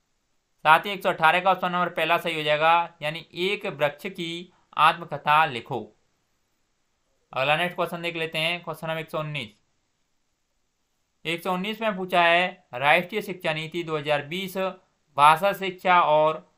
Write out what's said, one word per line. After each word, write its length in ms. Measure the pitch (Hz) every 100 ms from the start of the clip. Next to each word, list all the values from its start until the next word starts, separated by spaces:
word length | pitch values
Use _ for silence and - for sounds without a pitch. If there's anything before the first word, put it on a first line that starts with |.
| _ _ _ _ _ _
साथ 220 | 151 165 202
ही 40 |
एक 120 | 190
सौ 60 | 190
अठारह 320 | 170 160 170
का 100 | 180
ऑप्शन 200 | 180 180
नंबर 160 | 175 175
पहला 280 | 170 160 170
सही 180 | 170 160
हो 60 |
जाएगा, 520 | 151 151 160 170 170 -
यानी 240 | 151 165 156
एक 320 | - 185 202 202
वृक्ष 380 | 143 147 - 202
की 440 | 190 165 170 175 _ _ -
आत्मकथा 680 | 151 170 165 147 - 151 160
लिखो। 460 | 120 - 127 107 _ _ _ _ _ _ _ _ _ _ _ _ _ _
अगला 240 | - 135 156
नेक्स्ट 200 | 175 175
क्वेश्चन 260 | 170 175
देख 140 | 170 165
लेते 220 | 160 160
हैं, 240 | 160 175
क्वेश्चन 220 | 170 156 160
नंबर 140 | 160
एक 100 | 156
सौ 80 | 165
उन्नीस। 300 | 151 147 110 _ _ _ _ _ _ _ _ _ _ _ _ _ _ _ _ _
एक 180 | 156 165
सौ 100 | 196
उन्नीस 280 | 180 196 220
में 160 | 226 185
पूछा 260 | 185 180
है, 440 | 170 170 180 - _
राष्ट्रीय 480 | 123 139 165 180 214
शिक्षा 300 | 202 180 165
नीति 280 | 156 160 170
दो 140 | 160 156
हज़ार 260 | 147 147
बीस 320 | 143 175 190 190 190 185 _ _ _ -
भाषा 360 | 147 160 196
शिक्षा 460 | 190 190 180 190 180
और 360 | 151 151 156 156 -